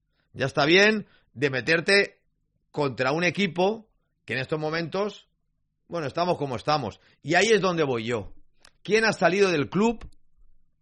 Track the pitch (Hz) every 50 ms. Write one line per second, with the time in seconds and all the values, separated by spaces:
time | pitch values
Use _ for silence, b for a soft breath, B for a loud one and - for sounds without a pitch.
0 | _ _ _ _ _ _ - - 127 135 - 151 143 151 170 196 202 214 214 208
1 | - b b b b b b 113 143 139 131 127 110 151 165 170 156 196 196 202
2 | 196 - - _ _ _ _ _ _ _ _ _ _ _ - 151 147 139 117 104
3 | 127 131 147 165 180 175 - 185 202 175 147 170 185 196 226 226 - _ _ _
4 | _ _ _ _ _ - 113 131 127 - 165 156 151 156 160 165 170 143 185 190
5 | 208 208 202 - _ _ _ _ _ _ _ _ _ _ _ _ _ - 170 170
6 | 151 131 - 165 170 180 165 - 147 135 123 107 - 147 151 151 123 98 - -
7 | b b b b b 131 165 180 202 226 220 196 175 190 175 165 151 139 123 117
8 | 110 117 120 110 95 - - - - _ _ _ _ _ _ _ - 165 202 220
9 | 226 214 - - 180 165 175 202 196 190 170 147 135 - - 180 220 233 226 -
10 | - - - - _ _ _ _ - - - - _ _ _ _